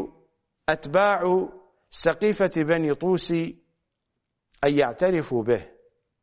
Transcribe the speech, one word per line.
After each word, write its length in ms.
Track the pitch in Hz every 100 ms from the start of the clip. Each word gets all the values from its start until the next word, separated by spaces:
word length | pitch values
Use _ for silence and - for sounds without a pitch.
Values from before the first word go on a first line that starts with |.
| - - _ _ _ _ -
أتباع 800 | 156 143 175 202 196 180 185 185 - _ _ _
سقيفة 600 | - 170 160 214 202 185 170
بني 380 | 151 165 156
طوس 360 | 143 175 180 -
أن 1500 | 170 165 - _ _ _ _ _ _ _ _ _ - 143 147
يعترفوا 640 | 127 117 185 170 139 120
به، 280 | 110 107 - _ _ _ _ _